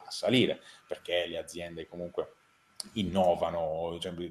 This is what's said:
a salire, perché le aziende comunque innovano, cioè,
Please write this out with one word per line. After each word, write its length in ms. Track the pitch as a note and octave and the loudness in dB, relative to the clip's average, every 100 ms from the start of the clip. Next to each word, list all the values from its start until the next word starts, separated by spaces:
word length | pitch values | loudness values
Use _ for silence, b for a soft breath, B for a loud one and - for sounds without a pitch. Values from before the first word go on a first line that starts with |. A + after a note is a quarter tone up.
| - | -6
a 60 | |
salire, 480 | - G2+ B2+ F2 D2 B B - | -2 4 6 6 2 B B -12
perché 400 | D2+ - F2 E2+ | -10 -2 0 0
le 120 | E2 | -4
aziende 500 | D#2 E2+ E2+ E2 D#2 | -6 -8 -10 -10 -10
comunque 460 | F2 F2 - D#2+ - _ _ _ - - | -8 -6 -4 -6 -8 _ _ _ -14 -8
innovano, 1040 | A2+ F2+ F#2 F2+ E2+ E2+ E2+ D#2+ D#2+ E2+ E2+ | -2 0 4 4 4 2 0 -2 -2 -4 -4
cioè, 140 | F#2 E2+ F2 | -6 -6 -8